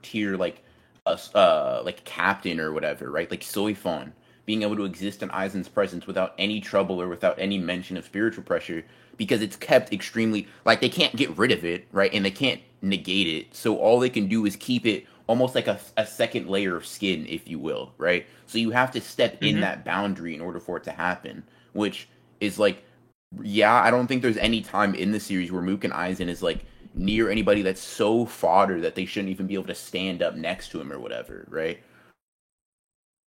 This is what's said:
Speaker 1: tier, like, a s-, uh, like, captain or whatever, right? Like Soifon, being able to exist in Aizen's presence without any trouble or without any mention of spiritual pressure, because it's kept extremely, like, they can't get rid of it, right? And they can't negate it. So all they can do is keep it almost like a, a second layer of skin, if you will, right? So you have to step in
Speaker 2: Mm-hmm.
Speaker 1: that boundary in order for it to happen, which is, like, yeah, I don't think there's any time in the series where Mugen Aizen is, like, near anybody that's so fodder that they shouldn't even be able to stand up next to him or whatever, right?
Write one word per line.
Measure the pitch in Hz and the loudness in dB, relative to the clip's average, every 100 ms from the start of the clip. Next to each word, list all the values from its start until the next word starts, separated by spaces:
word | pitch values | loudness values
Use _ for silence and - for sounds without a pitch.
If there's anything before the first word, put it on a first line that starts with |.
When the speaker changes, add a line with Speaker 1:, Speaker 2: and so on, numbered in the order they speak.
Speaker 1:
tier, | - 110 104 92 | -8 -4 -2 -2
like, | 87 - _ _ _ _ - | -4 -4 _ _ _ _ -4
a | |
s-, | 85 - 104 | -4 0 6
uh, | 92 78 67 62 60 | 8 6 2 -2 -4
like, | - - | -10 -12
captain | - 90 98 98 80 | 0 2 2 -2 -4
or | 78 | -2
whatever, | 76 76 71 67 | -2 -4 -4 -6
right? | 73 85 | -4 -4
Like | - | -8
Soifon, | - 104 107 101 92 78 - - _ _ - | -6 -2 -2 -2 -4 -4 -8 -18 _ _ -4
being | 110 | 0
able | 104 107 | 0 -2
to | 98 | -4
exist | 87 98 - | -4 -6 -6
in | 104 | -8
Aizen's | - 95 98 87 | -4 -4 -4 -4
presence | - 98 90 90 | 0 0 -2 -4
without | 95 92 - | -2 -2 0
any | 98 107 | -2 -2
trouble | 95 101 95 90 | 0 0 2 -2
or | 90 | -4
without | 85 95 - | 0 0 0
any | 98 98 | -2 -2
mention | 85 90 90 90 | -2 -4 -6 -10
of | - | -8
spiritual | 98 113 - | -2 -2 -2
pressure, | - 85 - 82 - - - - | -4 -4 -2 -8 -8 -20 -20 -8
because | 101 117 | 0 0
it's | 104 - | 0 -6
kept | - 139 - | 4 4 4
extremely, | 101 - 113 113 107 98 - - | -6 -4 0 0 0 -4 -2 4
like, | 113 | 4
they | 123 | 4
can't | 147 147 113 | 2 0 2
get | 131 78 | -2 2
rid | 101 | 2
of | 104 85 | 4 0
it, | 87 - | -4 -2
right? | 98 98 | 2 4
And | 107 98 | 4 0
they | |
can't | 95 135 - - _ | 2 0 0 -8 _
negate | 95 98 80 95 87 | -2 0 0 0 2
it. | 80 - - | 0 -6 -4
So | 117 107 | 0 2
all | 107 123 | 6 6
they | 127 | 4
can | 120 98 | 2 2
do | 110 104 | 2 2
is | 98 | -2
keep | - 123 117 | -2 0 2
it | 101 - - - | 0 -6 -14 -2
almost | 120 127 127 | 2 2 2
like | 113 | 0
a, | 101 - - | -4 -4 -4
a | 107 | -4
second | - 117 123 - | 0 -2 -2 -2
layer | 98 98 85 | 0 0 -2
of | - | -8
skin, | - 98 85 76 | -4 -2 -2 -4
if | 82 - | -10 -8
you | 78 | -8
will, | 76 69 67 - | -6 -6 -8 -2
right? | 92 90 - - - | 2 2 -2 -20 -6
So | 113 | -2
you | 113 | 0
have | 120 131 | 2 2
to | 127 | 0
step | - - 117 - | -8 0 0 2
in | - 104 | 0 2
Speaker 2:
Mm-hmm. | |
Speaker 1:
that | 101 78 - | 0 -4 -4
boundary | 87 101 92 85 78 | -2 -2 -4 -8 -8
in | |
order | 85 87 | -10 -10
for | - 85 | -8 -8
it | - | -8
to | |
happen, | 80 87 90 67 71 - _ _ | -4 -2 -2 -8 -16 -18 _ _
which | 101 104 - - _ _ _ | -2 -2 -2 -14 _ _ _
is, | 104 95 | -4 4
like, | 104 95 _ _ _ _ _ - | 2 2 _ _ _ _ _ -12
yeah, | 107 101 104 120 | -2 4 6 8
I | 110 | 6
don't | 123 123 | 4 2
think | 127 | 0
there's | 123 107 | 2 2
any | 110 113 | 2 0
time | - 98 104 95 | -2 0 2 2
in | 95 | 0
the | 107 | -2
series | - 95 87 | -2 -4 -2
where | 92 | -4
Mugen | 90 98 113 | -2 -2 -2
Aizen | - 90 92 87 | -4 -4 -2 -4
is, | 87 | -2
like, | 90 80 - - - - | -2 -4 -8 -20 -14 -4
near | 95 107 110 | 0 2 2
anybody | 107 104 104 | 2 4 4
that's | 95 95 | 2 -2
so | - - 107 113 113 | -8 0 2 4 0
fodder | - 85 92 98 90 | 0 4 4 4 2
that | 82 92 | -2 -2
they | 95 | -4
shouldn't | - 98 | -4 -4
even | 95 95 | -4 -4
be | |
able | 98 92 | -4 -6
to | 87 | -12
stand | - 92 95 87 | -8 -4 -4 -2
up | 85 78 | -2 -2
next | 80 92 - | -6 -6 -8
to | 82 | -10
him | 69 | -10
or | 69 | -10
whatever, | 58 58 - 50 - | -10 -10 -10 -16 -10
right? | 80 80 - _ _ _ _ _ _ _ _ _ _ _ _ _ _ | -4 -4 -4 _ _ _ _ _ _ _ _ _ _ _ _ _ _